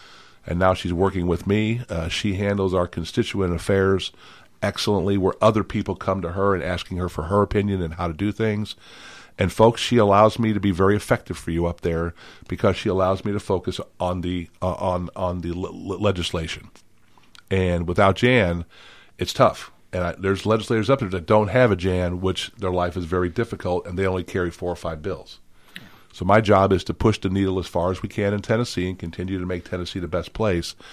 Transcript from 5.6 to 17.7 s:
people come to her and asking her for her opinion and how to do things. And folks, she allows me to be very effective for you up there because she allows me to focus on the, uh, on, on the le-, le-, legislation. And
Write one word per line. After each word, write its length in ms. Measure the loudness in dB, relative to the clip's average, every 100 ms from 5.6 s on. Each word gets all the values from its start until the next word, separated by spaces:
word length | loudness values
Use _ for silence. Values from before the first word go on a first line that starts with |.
| -2
people 300 | -4 -4 -4
come 240 | -4 -4
to 100 | -4
her 240 | -2 0 0
and 80 |
asking 340 | -2 -6 -6 -6
her 120 | -4
for 140 | -6
her 180 | 0 2
opinion 400 | 2 0 0 -2
and 140 | -4 -4
how 120 | -6
to 60 |
do 180 | -2 -4
things. 440 | -2 -2 -2 -6 -12 -20 -20 -20 -20 -18 -2
And 140 | -2
folks, 300 | 6 4 4
she 160 | 2 4
allows 420 | 6 8 6 4
me 140 | 0
to 60 | 0
be 100 | 0
very 240 | 4 4 2
effective 420 | 0 -2 -2 -10
for 140 | -4
you 140 | -2 -2
up 140 | -2
there 340 | -2 -2 -4 -8 -20 -20 -10
because 280 | 0 0 0
she 120 | 0
allows 340 | 2 2 0 -2
me 80 |
to 60 | -6
focus 400 | -2 -4 -4 -8 -12 -6
on 220 | -4 -2
the, 280 | -4 -6 -8 _
uh, 100 | -6 -2
on, 340 | -2 -2 -6 -6
on 260 | -4 -4
the 100 | -6
le-, 160 | -6 -6
le-, 260 | -8 -8 -2
legislation. 680 | -2 -2 -4 -6 -6 -10 -14 -20 _ _ _ -20 -20 -20 -4
And 360 | 0 0